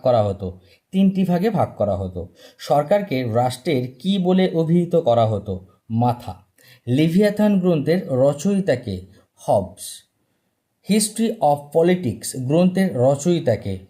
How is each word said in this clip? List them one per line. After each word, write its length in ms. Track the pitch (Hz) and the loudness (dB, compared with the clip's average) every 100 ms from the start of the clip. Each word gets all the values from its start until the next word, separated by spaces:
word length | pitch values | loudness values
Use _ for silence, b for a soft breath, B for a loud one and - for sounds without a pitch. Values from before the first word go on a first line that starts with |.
করা 200 | 131 120 | 2 2
হতো? 360 | 104 95 92 90 b b _ | 2 -2 -8 -10 b b _
তিনটি 320 | 190 190 190 | 0 2 2
ভাগে 260 | 180 175 214 | 0 0 0
ভাগ 200 | 180 113 - | 0 -2 -2
করা 200 | 104 90 | -4 -2
হতো। 360 | 92 90 87 B B B | -4 -8 -12 B B B
সরকারকে 640 | - 147 151 208 190 131 123 | -2 0 2 0 0 -4 -2
রাষ্ট্রের 600 | 110 127 123 180 135 127 - | 0 -2 -2 -2 -2 -4 -6
কি 180 | 185 196 | -4 0
বলে 320 | 180 185 185 | 2 2 2
অভিহিত 420 | 165 160 175 170 175 | 0 2 2 2 2
করা 300 | 165 117 113 | 2 2 2
হতো? 420 | 104 98 90 b b - | 0 -6 -10 b b -6
মাথা। 540 | 113 120 117 - 90 _ b b b - | 0 0 -2 -8 -18 _ b b b -2
লেভিয়াথান 720 | 127 160 170 208 202 214 202 | 0 2 2 2 2 2 2
গ্রন্থের 480 | 180 160 135 180 190 | 2 0 0 -2 0
রচয়িতাকে? 960 | 127 139 147 196 202 190 127 107 92 - b b _ | 2 2 2 -2 0 0 -2 -4 -10 -12 b b _
হবস। 680 | - 117 92 - - - _ _ _ _ _ _ _ _ - | -2 0 -2 -8 -18 -18 _ _ _ _ _ _ _ _ -2
History 400 | 214 214 - 226 | 0 0 -2 -4
of 520 | 226 147 143 - 160 | 0 0 0 0 0
Politics 580 | 170 180 135 90 - 135 | 2 2 -2 -6 -8 -8
গ্রন্থের 560 | 127 160 185 180 190 127 | -2 2 2 2 -2 0
রচয়িতাকে? 840 | 127 139 180 175 131 110 101 92 - | 2 2 0 0 0 -2 -4 -10 -10